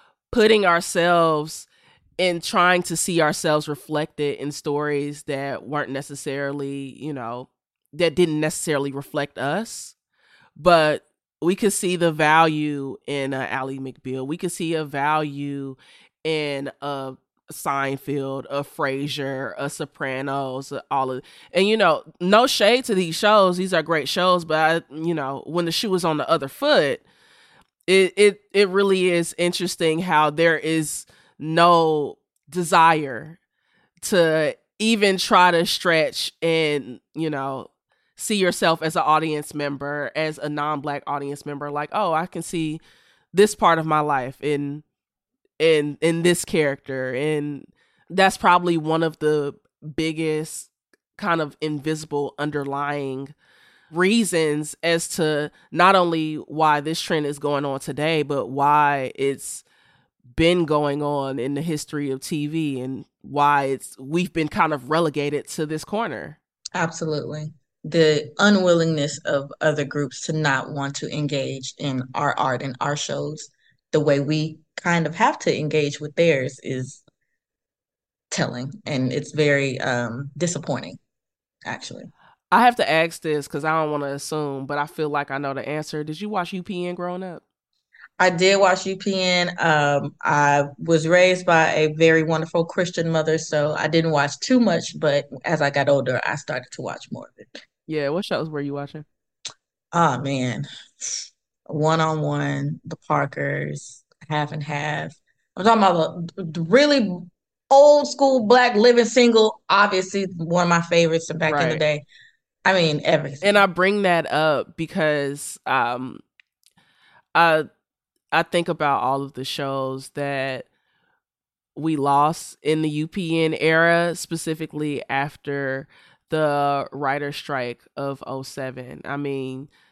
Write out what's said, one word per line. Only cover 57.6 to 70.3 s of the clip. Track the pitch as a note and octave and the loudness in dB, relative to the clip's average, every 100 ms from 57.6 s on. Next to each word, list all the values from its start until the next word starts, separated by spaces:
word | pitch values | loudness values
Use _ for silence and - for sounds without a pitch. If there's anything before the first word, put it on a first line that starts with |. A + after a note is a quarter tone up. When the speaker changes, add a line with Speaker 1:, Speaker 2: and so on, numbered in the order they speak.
| C#3+ | -2
Speaker 1:
on | C3+ | -6
today, | - C3+ D3+ D#3+ | -8 -4 -2 0
but | C#3+ C#3 G#2+ | 0 -2 -4
why | C3 C#3+ D3 D3 C#3+ C3 | 0 4 4 4 2 -4
it's | - C#3 C#3 - - - _ _ _ _ _ B2 | -4 -2 -4 -8 -14 -18 _ _ _ _ _ _
been | A#2+ E3 F3+ | 2 4 4
going | D#3+ D3+ D3 C#3+ | 2 0 0 -2
on | D3 D3 C3+ C3+ | -2 -2 -4 -4
in | B2+ | -4
the | C#3+ | -4
history | E3 D3+ - D3+ C#3+ | -4 -6 -6 -8 -6
of | C3 | -6
T | - D3+ D3 | -6 -6 -4
V | D#3+ D#3 C3 | -4 -4 -4
and | B2+ C3+ - _ | -8 -10 -14 _
why | - C#3 C#3+ C#3+ | -8 0 2 2
it's, | C3+ C3+ - - | 0 -4 -8 -18
we've | C3 E3 F3+ | -4 -2 -2
been | - D3+ | -2 -2
kind | - D#3+ | 0 0
of | D3 B2+ | -2 -2
relegated | D#3 E3 D3 C#3+ D3 - | 0 0 0 -4 -4 -6
to | - D3+ | -6 -6
this | D#3 | -6
corner. | - G#3 A3+ B2 A2 D3 _ _ - | -6 -6 -6 -8 -12 -18 _ _ -8
Speaker 2:
Absolutely. | F3+ E3 - D#3+ D3+ C3 D3+ D3+ - _ _ | -4 -4 -4 -6 -6 -6 -10 -12 -14 _ _
The | D#3 E3 D#3 D3+ - - | -2 4 4 4 -2 2
unwillingness | G3+ G3+ F3+ E3+ E3 D#3 D3 - | 4 6 6 4 4 0 -2 -4
of | - C#3+ C#3+ - | -2 -2 -4 -2
other | D#3 D3+ | 0 0
groups | C#3 D3 C#3 - | -2 -4 -6 -6
to | - | -6